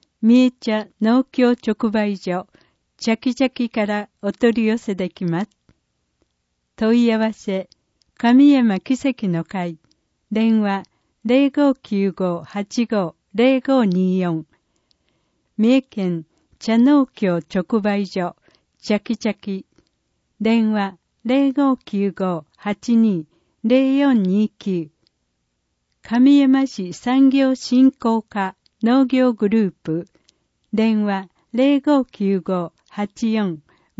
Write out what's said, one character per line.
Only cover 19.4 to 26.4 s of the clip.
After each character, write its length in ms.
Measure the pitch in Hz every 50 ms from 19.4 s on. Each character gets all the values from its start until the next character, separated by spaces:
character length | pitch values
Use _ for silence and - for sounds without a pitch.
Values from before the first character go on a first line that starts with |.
| - 208 196 190 - _ _ _ _ _ _ _ _ _ _ _ _ _ _ -
電 320 | 208 226 226 233 226 220 214
話 260 | 208 196 196 190 - _ _ _ _ -
零 280 | 226 247 277 277 277 254
五 240 | 277 285 277 262
九 360 | - _ - - 196 196 202 180
五 320 | - 196 185 175 160 156 _ _
八 400 | _ - 208 208 - - - 240
二 300 | 226 226 220 196 170 156 _ _ _ _ _ _ _ -
零 320 | 220 247 262 269 262 269
四 260 | 277 285 277 262 226 190
二 260 | 180 185 202 214 208 _ -
九。 320 | - 202 190 175 160 156 _ _ _ _ _ _ _ _ _ _ _ _ _ _ _ _ _ _ _ _ _ _ -
亀 360 | - 220 240 254 277 285
山 280 | 285